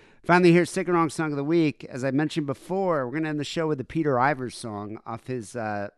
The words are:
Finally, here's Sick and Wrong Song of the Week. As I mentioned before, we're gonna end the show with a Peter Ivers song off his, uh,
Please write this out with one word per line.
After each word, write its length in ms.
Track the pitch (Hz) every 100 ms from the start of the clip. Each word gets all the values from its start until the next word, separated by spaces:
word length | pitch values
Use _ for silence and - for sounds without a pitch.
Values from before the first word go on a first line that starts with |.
| - _
Finally, 280 | - 175 175
here's 160 | 170 165
Sick 160 | 196 170
and 80 | 175
Wrong 140 | 160
Song 220 | - 156
of 60 | 143
the 60 |
Week. 400 | 143 170 156 - -
As 180 | 120
I 60 | 135
mentioned 340 | 135 156 165 143
before, 580 | 127 - 185 190 151 123
we're 60 | 147
gonna 120 | 156
end 100 | 151
the 40 |
show 240 | 139 170 160
with 120 | 139
a 40 |
Peter 300 | 113 165 147 123
Ivers 380 | 135 135 120
song 460 | - 117 104 104 110 -
off 200 | 113 -
his, 280 | 127 101 120
uh, 340 | 107 104 101